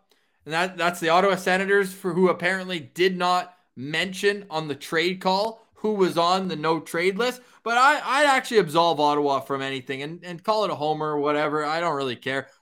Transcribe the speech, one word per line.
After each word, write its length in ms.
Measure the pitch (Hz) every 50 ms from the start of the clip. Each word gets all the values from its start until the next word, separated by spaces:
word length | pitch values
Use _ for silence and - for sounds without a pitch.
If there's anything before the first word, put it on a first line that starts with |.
| _ _ _ _ _ _ _ _ -
And 100 | 147 156
that, 220 | 165 180 190 185
that's 240 | 175 165 170 190 185
the 100 | 165 160
Ottawa 260 | 165 180 190 196 185
Senators, 580 | 180 185 190 185 185 190 190 202 202 196 185 185
for 200 | - - 185 165
who 160 | 185 190 180
apparently 500 | 165 - 175 180 190 190 185 185 185 165
did 360 | 135 120 - - 175 190 185
not 380 | 175 180 180 180 180 180 - - _ _ _ _ 120
mention 680 | 127 143 156 160 180 190 185 - 202 202 202 202 202 -
on 180 | 151 156 160 151
the 80 | 135
trade 460 | 131 - - 170 160 165 185 190 185
call 440 | - 185 185 196 208 226 220 - - _ _
who 180 | _ - 214 214
was 240 | 196 190 170 139 165
on 300 | 170 175 185 190 190 180
the 80 | 160
no-trade 640 | 151 151 160 165 160 160 - - 165 175 190 196 196
list. 240 | 233 247 240 - - _ - _ -
But 140 | 226 233 240
I, 240 | 254 285 302 269 -
I'd 220 | 202 254 277 302
actually 320 | 285 269 262 262 - 247 214
absolve 420 | 180 151 143 170 170 170 160 143
Ottawa 400 | 151 147 147 147 147 143 135 131
from 220 | 127 - 139 135
anything 400 | 135 135 135 131 127 - 135 135
and, 220 | 143 147 165 175 170
and 200 | 180 175 160 -
call 200 | 220 214 214 208
it 80 | 180
a 40 | 156
homer 360 | 131 147 151 156 156 156 151
or 80 | 151 147
whatever. 440 | 143 147 147 147 151 151 147 151 151
I 160 | 147 156 165
don't 160 | 175 170 147
really 200 | 139 139 131 117
care. 320 | - - 131 135 139 127 - - _